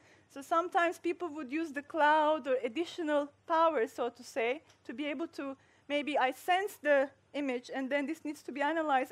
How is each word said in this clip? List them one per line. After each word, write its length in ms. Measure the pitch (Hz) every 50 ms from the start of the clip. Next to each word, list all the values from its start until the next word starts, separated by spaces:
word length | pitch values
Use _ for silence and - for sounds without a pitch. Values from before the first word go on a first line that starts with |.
| _ - - _ _ _ -
So 80 | 277
sometimes 560 | 269 - 349 330 349 339 - 370 339 339 349
people 320 | - - 339 339 - 349 330
would 220 | 285 311 294 240
use 200 | 277 320 330 311
the 100 | 247 285
cloud 680 | 277 - - 320 285 294 311 311 302 302 311 302 247
or 80 | 277 254 262 226
additional 680 | 254 220 302 349 330 - 349 339 302 302 285 285 285 - _ _
power, 400 | - 330 320 330 330 311 277 -
so 220 | - - - 247 240
to 140 | 262 - 247
say, 380 | - - 277 226 233 269 320 - - _ _ _
to 80 | - 254
be 120 | 226 302
able 220 | 285 302 269 330
to, 280 | - - - 285 269 269 - _ _ _ _ _
maybe 300 | - 285 294 277 294 285
I 140 | 262 247 254
sense 460 | - - - 370 359 381 403 415 - -
the 280 | - 294 285 277 269 285 - _ _ _ -
image 360 | 277 294 269 247 247 247 - 226
and 160 | 262 269 247
then 160 | 285 285 285
this 180 | 262 320 - -
needs 160 | 302 302 - -
to 80 | -
be 100 | 247 285
analyzed 500 | 277 294 320 330 311 302 269 254 254 277